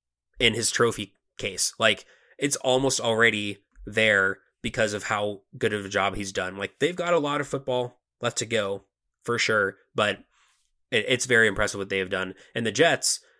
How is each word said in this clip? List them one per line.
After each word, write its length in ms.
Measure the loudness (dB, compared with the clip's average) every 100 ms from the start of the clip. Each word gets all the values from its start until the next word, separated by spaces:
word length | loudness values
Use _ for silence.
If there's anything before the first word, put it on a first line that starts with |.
| _ _ _ 0
in 140 | 2
his 160 | 2 0
trophy 440 | 2 2 0 -8 _ _ -10
case. 360 | -8 -4 -4 0
Like, 260 | 0 0 -4 _ _ -6
it's 200 | -4 -2
almost 420 | 2 2 2 0
already 600 | 0 4 4 2 -4 -8 _ -20 -6
there 540 | 2 4 4 2 -2 _ _
because 320 | -6 -2 0
of 100 | -2
how 380 | -4 -2 -4 -6 _ -4
good 160 | -2
of 120 | -2 -4
a 40 |
job 260 | -2 0 -2
he's 160 | -6
done. 260 | -6 -6 -6
Like, 220 | -8 -2
they've 160 | -2 -2
got 180 | 0
a 60 | 0
lot 220 | 0 -2
of 60 | -4
football 520 | -6 -2 -2 -2 -8 _ _
left 160 | -4 -4
to 60 | -2
go, 400 | -2 -2 -4 _ _ _ _
for 140 | -6 -2
sure, 400 | 0 2 0 -2 _
but 260 | -2 0 -2 -8 _ _ _ _ _ -4
it, 160 | -2 0
it's 180 | 0 4
very 220 | 6 6
impressive 320 | 4 -2 -2
what 100 | -4
they 100 | -4
have 100 | -2
done. 240 | -4 -6 -10 -12 -6
And 100 | -4
the 60 |
Jets, 480 | 2 2 2 -2 -4 _ _